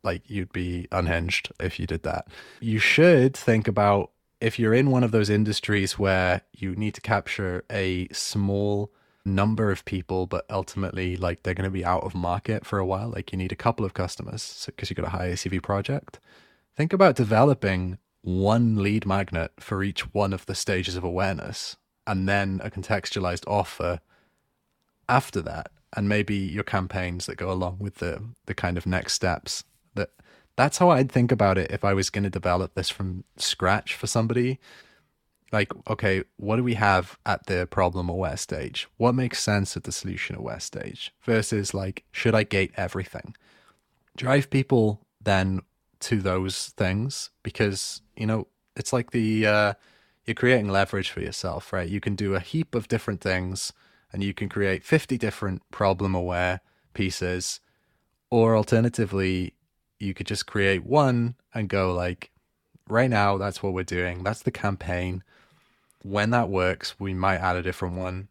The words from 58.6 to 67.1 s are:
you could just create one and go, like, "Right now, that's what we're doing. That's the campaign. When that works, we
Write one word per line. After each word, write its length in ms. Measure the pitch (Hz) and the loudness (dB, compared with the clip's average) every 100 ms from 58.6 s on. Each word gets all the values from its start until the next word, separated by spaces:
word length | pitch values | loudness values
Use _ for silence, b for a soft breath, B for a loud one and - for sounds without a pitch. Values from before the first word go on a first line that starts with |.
| 104 113 117 - 107 98 95 92 87 _ _ _ _ _ | 4 4 4 0 -2 0 0 0 -4 _ _ _ _ _
you 140 | 101 | -8
could 140 | 92 98 | -6 -6
just 200 | 107 - | -6 -4
create 380 | 107 98 92 113 | 0 2 2 2
one 500 | 147 139 120 117 123 _ | 4 4 2 -2 -6 _
and 160 | 117 101 | -6 -2
go, 240 | 98 92 | 0 0
like, 380 | 90 90 90 - _ _ _ _ _ - | 0 -2 -6 -12 _ _ _ _ _ -2
"Right 200 | 113 127 | 2 4
now, 280 | 110 101 98 | 4 4 2
that's 260 | 98 92 | -2 -4
what 100 | 101 | -4
we're 100 | 92 | -4
doing. 400 | 90 90 90 90 | -4 -2 -4 -2
That's 180 | 95 110 | -4 -2
the 100 | - | -4
campaign. 720 | - 104 95 - 90 90 90 - b b b b b b _ | -2 -4 -4 -4 -4 -2 -6 -10 b b b b b b _
When 280 | 98 101 107 | -4 0 2
that 200 | 120 110 | 2 2
works, 500 | 95 92 - - - | 2 0 0 -8 -8
we 140 | 98 | -6